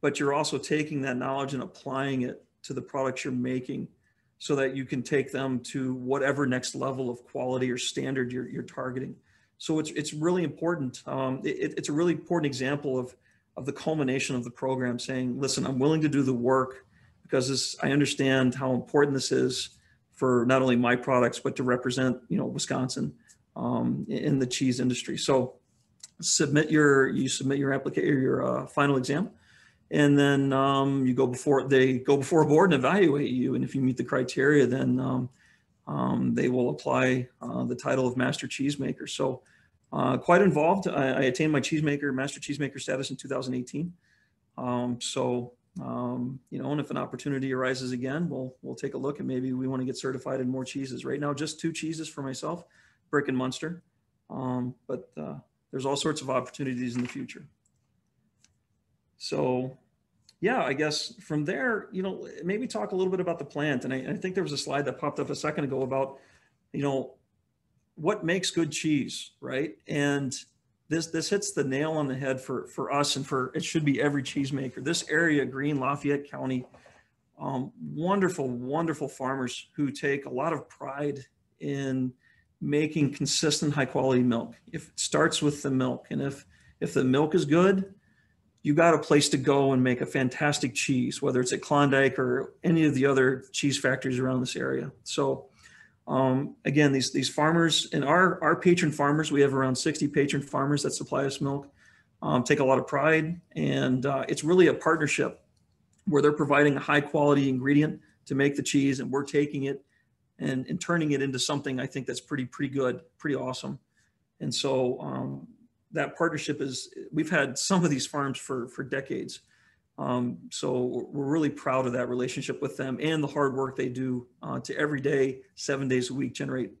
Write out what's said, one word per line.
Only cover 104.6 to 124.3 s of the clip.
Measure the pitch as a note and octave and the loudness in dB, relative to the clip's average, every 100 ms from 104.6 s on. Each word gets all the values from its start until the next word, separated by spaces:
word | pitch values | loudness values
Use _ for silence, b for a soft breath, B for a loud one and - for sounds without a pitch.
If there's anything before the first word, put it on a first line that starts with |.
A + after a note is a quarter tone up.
| D#3+ | 8
a | |
partnership | A#2+ D#3+ D#3+ D3 - C3+ - _ _ _ _ _ _ - | 6 2 2 2 0 -2 -6 _ _ _ _ _ _ 0
where | D3 | 4
they're | D3 | 4
providing | D3+ C#3+ C#3+ D3 C#3+ | 4 4 6 6 4
a | |
high | - D3 | 2 2
quality | C#3+ D3+ D3 C#3+ C3+ | 2 2 4 6 4
ingredient | B2+ C3+ C#3+ D3+ - b b | 2 4 4 4 0 b b
to | - | -4
make | C3+ C#3 C#3+ | 2 2 2
the | |
cheese, | B2+ C#3+ C#3 C3+ | 0 2 2 0
and | C3 | -2
we're | C3+ | -2
taking | C#3+ D3 D3 C#3 | 0 0 0 -2
it | C3+ C#3 - _ _ _ _ - | -4 -6 -12 _ _ _ _ -8
and, | D3 C3 - | -4 -4 -4
and | - | -6
turning | - E3+ D3+ | 0 0 2
it | C#3 | 2
into | C#3 B2+ | 0 -2
something | - C#3+ C#3 B2+ | -2 -2 -2 -4
I | C3 | -6
think | C#3 C3 | -6 -6
that's | A#2+ | -8
pretty, | - C#3+ B2+ | -6 -6 -6
pretty | - C#3 | -6 -4
good, | C#3 B2+ F#2+ - _ | 0 0 -2 -10 _
pretty | D#3+ C#3 | -4 -2
awesome. | B2+ - C3+ C#3 _ _ _ _ _ - | -4 -6 -8 -10 _ _ _ _ _ -10
And | D3+ | -6
so, | - C#3 C3 B2 C3+ | -2 0 0 0 -2
um, | C#3+ C3 C3 C3+ - - _ _ _ | -6 -6 -6 -10 -14 -20 _ _ _
that | - C#3 - | -4 -4 0
partnership | E3 D3+ - C#3+ | 0 0 -4 -4
is, | C3+ B2 - - - | -6 -6 -12 -14 -6
we've | - D#3+ | -4 0
had | E3 C3+ B2+ | 0 0 -2
some | - F#3+ | 0 2
of | E3 | 4
these | C#3 - | 0 -2
farms | D3 C#3 C3+ | -2 -4 -4
for, | - C3 B2+ | -6 -6 -6
for | - | -10
decades. | C3+ C3+ C3+ B2+ - - b b b b _ - | -6 -6 -4 -6 -8 -12 b b b b _ -8
Um, | C#3 B2 B2 A#2+ A#2+ | -2 0 -2 -6 -12
so | - - B2+ | -6 -2 -2
we're, | B2 A#2+ | -2 -4
we're | - C#3+ | -6 -4
really | C#3 D#3+ D3 | 0 0 0
proud | - C#3 C3 B2+ | -2 0 0 0
of | |
that | B2 B2 | -2 -2
relationship | B2 B2+ C#3 C3 B2 | -2 -2 -4 -6 -4
with | C3+ - | -6 -6
them | C3 B2 | -6 -2
and | D#3 D#3 | -2 0
the | C#3 | 0
hard | D3+ C#3 | 0 0
work | C3 C3 C3 | 0 -4 -4
they | C3 | -4
do, | B2+ C3 B2 B2 | -4 -4 -4 -8